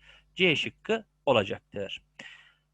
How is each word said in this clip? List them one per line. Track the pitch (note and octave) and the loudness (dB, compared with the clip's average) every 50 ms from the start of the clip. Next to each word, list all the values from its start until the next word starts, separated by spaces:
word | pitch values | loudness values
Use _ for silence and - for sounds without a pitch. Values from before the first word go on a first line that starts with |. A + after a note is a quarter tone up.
| _ _ - - _ _ - | _ _ -20 -20 _ _ -2
C | - F3+ F3+ D3 | 2 2 2 4
şıkkı | A#2 - A2+ - _ _ - A3 A3 - _ _ _ - | 2 -2 -6 -8 _ _ -4 -4 -4 -4 _ _ _ 0
olacaktır. | - B2+ A2+ G2 G2+ G#2 G2+ _ _ - G#2 G2 G2 - - _ _ _ - - - - - - _ _ _ _ _ | 2 4 4 2 0 -4 -10 _ _ -10 -10 -10 -10 -12 -16 _ _ _ -20 -20 -20 -20 -20 -20 _ _ _ _ _